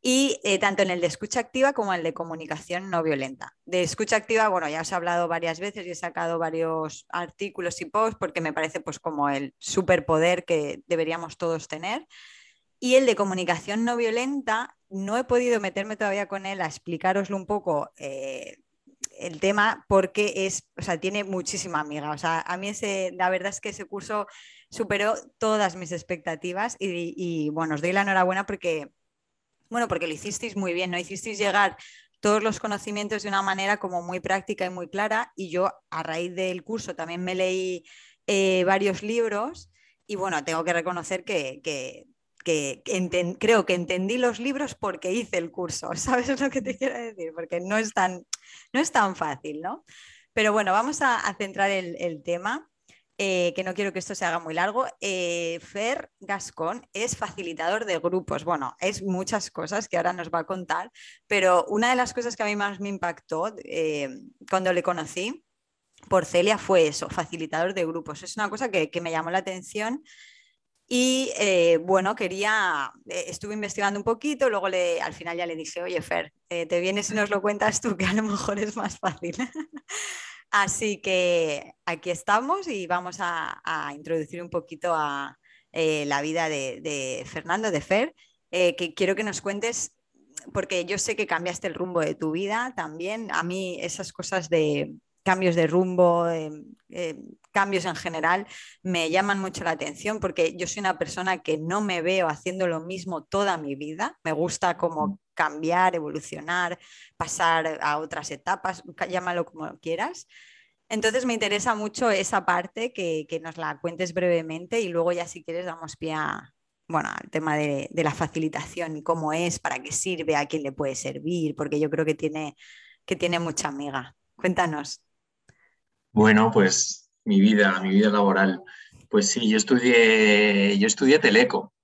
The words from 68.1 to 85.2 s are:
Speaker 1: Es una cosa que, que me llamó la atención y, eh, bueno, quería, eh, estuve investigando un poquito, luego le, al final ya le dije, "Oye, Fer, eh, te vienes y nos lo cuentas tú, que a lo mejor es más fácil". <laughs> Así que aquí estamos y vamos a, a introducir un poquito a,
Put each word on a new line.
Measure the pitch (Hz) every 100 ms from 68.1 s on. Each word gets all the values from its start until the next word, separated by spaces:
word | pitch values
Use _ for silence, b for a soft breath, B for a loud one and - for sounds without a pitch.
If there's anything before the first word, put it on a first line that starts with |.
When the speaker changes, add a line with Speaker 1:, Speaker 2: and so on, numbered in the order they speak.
| 147
Speaker 1:
Es | 180 -
una | 202
cosa | 214 254
que, | 190 151
que | 175
me | 170
llamó | 160 165
la | 185
atención | 190 185 185 208 214 285 b b b b b b _ _ _
y, | 247 254 262 262 -
eh, | 208 180 170 165
bueno, | 180 190 190
quería, | 226 220 190 208 220 190 151 135 - -
eh, | 180 151
estuve | - 208
investigando | 214 202 208 202 202
un |
poquito, | 214 233 294 294 262
luego | 208 190
le, | 185 175 170
al | 156
final | 156 170
ya | 170 175
le |
dije, | 160 156 175
"Oye, | 180 175
Fer, | 151 170 160 _ _
eh, | 175 165
te | 175
vienes | 185 202 202
y |
nos | 214 202
lo | 202
cuentas | 208 208 214 214
tú, | 240 190
que |
a | 185
lo | 208
mejor | 220 202 - 202
es | 214 214
más | 202 -
fácil". | 190 143 170
<laughs> | 185 247 311 302 294 - B B B B B _
Así | 208 190 - 220 202
que | 196 185 180 170 160 143 - -
aquí | - 170 180
estamos | 170 - 208 269 381 370
y | 208 175
vamos | 175 180 175
a, | 175 170 - -
a | - 156 147
introducir | 143 - 165 156 175
un | 170
poquito | 170 165 156 175
a, | 160 147 143